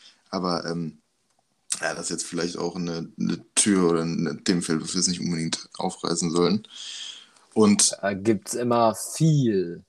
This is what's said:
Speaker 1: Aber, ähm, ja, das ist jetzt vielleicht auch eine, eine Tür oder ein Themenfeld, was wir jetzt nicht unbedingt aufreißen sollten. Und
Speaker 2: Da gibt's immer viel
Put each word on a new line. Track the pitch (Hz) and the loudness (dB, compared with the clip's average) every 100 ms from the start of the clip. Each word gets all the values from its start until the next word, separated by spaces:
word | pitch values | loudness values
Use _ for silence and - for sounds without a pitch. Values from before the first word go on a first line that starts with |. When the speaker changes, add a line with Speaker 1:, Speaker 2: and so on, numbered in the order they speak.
| - _ _ | -20 _ _
Speaker 1:
Aber, | 95 90 87 82 | -4 -2 -2 -2
ähm, | 85 82 - _ _ _ _ _ _ - - | -4 -6 -10 _ _ _ _ _ _ -8 -6
ja, | 82 | -4
das | 76 | -6
ist | - | -6
jetzt | 82 - | -6 -6
vielleicht | 87 85 78 | -4 -4 -4
auch | 85 90 | -6 -4
eine, | 85 82 80 - | -6 -6 -8 -4
eine | 90 85 - | -4 -4 -4
Tür | - - 98 87 | -2 2 4 4
oder | 85 | 2
ein | 82 82 82 73 | 0 -2 -4 -2
Themenfeld, | - 90 87 80 | 0 0 0 -2
was | 78 | -2
wir | 92 | -2
jetzt | 90 | -2
nicht | 87 | -2
unbedingt | 85 85 80 - - - | -4 -4 -4 -6 -8 -8
aufreißen | 92 - - 82 85 | -8 -4 -4 -2 0
sollten. | 82 87 214 - - - - - - - _ _ | 2 4 2 -2 -14 -14 -14 -14 -18 -20 _ _
Und | - 107 101 - - | 4 6 6 2 0
Speaker 2:
Da | 98 | -4
gibt's | 98 101 104 - | 0 0 0 -2
immer | 117 120 120 113 | -4 0 4 4
viel | 107 - - 160 147 123 98 87 85 | 2 -4 2 4 6 4 2 -2 -6